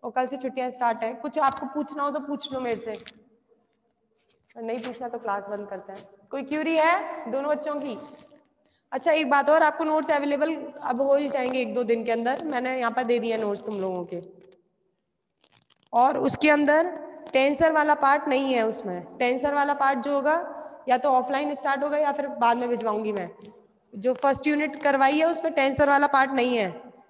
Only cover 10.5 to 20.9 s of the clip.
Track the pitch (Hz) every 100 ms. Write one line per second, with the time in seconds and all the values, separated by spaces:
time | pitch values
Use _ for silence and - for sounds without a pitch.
10.5 | 311 - - 277 247 277 277 285 285 254
11.5 | 262 240 214 226 233 233 226 233 269 320
12.5 | 254 254 262 233 240 240 240 226 220 214
13.5 | 202 - 208 190 180 175 175 170 - -
14.5 | _ _ _ _ _ _ _ _ _ _
15.5 | _ _ _ _ 233 262 277 269 - 302
16.5 | 294 285 302 349 - - - - 262 269
17.5 | 285 320 311 302 294 277 294 294 262 269
18.5 | 254 220 220 202 180 170 - 247 254 285
19.5 | 285 285 285 269 269 269 285 277 320 -
20.5 | - - - -